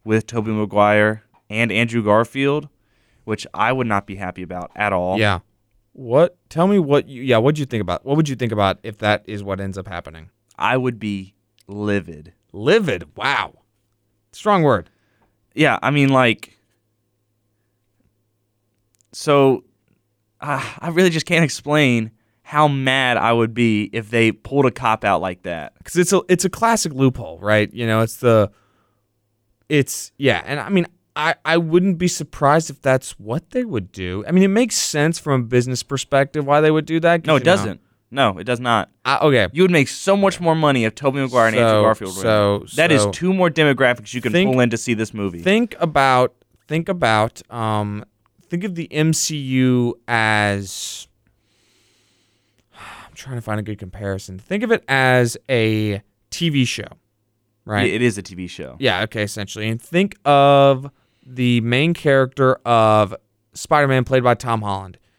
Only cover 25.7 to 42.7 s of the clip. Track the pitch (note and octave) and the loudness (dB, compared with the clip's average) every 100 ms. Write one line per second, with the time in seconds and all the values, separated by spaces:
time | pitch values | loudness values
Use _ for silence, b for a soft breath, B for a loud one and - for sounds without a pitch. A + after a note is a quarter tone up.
25.7 | _ - E3+ F3 G3 - F3+ F#3 - A3+ | _ -6 0 2 2 2 0 0 -2 0
26.7 | A3+ - C3+ C3+ B2+ F#2 E2 G2 G#2+ G#2+ | 0 -2 2 0 0 -10 -8 0 0 0
27.7 | - A#2 A2 A2+ - B2 A2 G2 - _ | -4 -2 0 -2 0 2 4 2 -2 _
28.7 | _ _ _ _ _ _ _ _ _ _ | _ _ _ _ _ _ _ _ _ _
29.7 | D3+ C3+ - - _ C#3 F#2 E2 C#3+ G2+ | 0 0 -4 -12 _ 0 0 -2 -8 -2
30.7 | G3 E3+ _ _ - D3+ - D3 E3 E3 | -2 -2 _ _ -4 -4 -2 0 0 2
31.7 | E3+ F#3 E3+ F3 - D3 - C#3+ D3+ D#3+ | 2 2 0 -2 -4 -10 -2 2 2 0
32.7 | C#3 C#3 C3 - - G2+ B2+ - B3+ A#3+ | -6 0 0 -2 -16 -8 -8 -6 -6 -4
33.7 | C3 F2+ - F#2 F#2 G#2 F3+ G3 G3+ B3 | -6 -8 -10 -8 -6 -2 2 4 2 0
34.7 | - - D3+ D3+ E3+ - C3+ A#2 B2 B2 | -2 -4 0 0 -2 -2 -2 2 0 0
35.7 | B2+ - C3+ - C#3 C#3 D3+ C#3 D3 D#3 | -4 -6 -8 -2 0 0 -2 0 2 4
36.7 | D#3 D3+ E3 E3 E3+ D#3+ D3 C#3+ F#3 G#2 | 2 0 0 2 0 2 2 4 2 0
37.7 | F#2 _ _ _ B2+ B2 F#2 G2+ B2 B2 | -8 _ _ _ 0 0 0 -4 -4 0
38.7 | A2+ F#2 _ - C#3 D#3 C3 G2+ C#3 F#3+ | 0 0 _ -4 0 2 2 0 2 2
39.7 | F3 C3 - - G3+ G3 - F3 D#3+ D3+ | 4 0 -2 0 2 2 0 0 2 2
40.7 | C3+ A2 - C#3+ C#3 C3+ B2 A2+ A2 A#2 | 2 0 -2 -2 -2 -2 2 2 4 2
41.7 | G#2+ G#2+ A2 G2 F#2 A2 G#2+ G2+ G#2 - | 4 2 0 -4 -4 0 2 2 0 -4